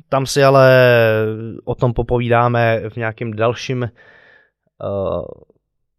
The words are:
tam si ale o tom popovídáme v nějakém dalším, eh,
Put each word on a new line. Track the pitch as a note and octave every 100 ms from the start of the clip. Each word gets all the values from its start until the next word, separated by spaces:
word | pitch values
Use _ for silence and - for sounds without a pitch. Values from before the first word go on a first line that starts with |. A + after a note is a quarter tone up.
| -
tam | C3+ C3
si | C#3+
ale | C3+ C3+ C3 C3 B2 A#2+ A2+ A2 A2 A2 A2+ F2
o | - A#2+
tom | B2+
popovídáme | A#2 A#2 A#2+ A#2+ A#2 A#2+ A#2+ A#2 A2+ A2
v | A#2+
nějakém | A2+ G#2+ A#2
dalším, | G#2+ A2+ A#2 - B2+
eh, | A#2 - _ _ _ _ _ _ _ - G#2 G2+ F#2 F2 - - _ _ _ _ _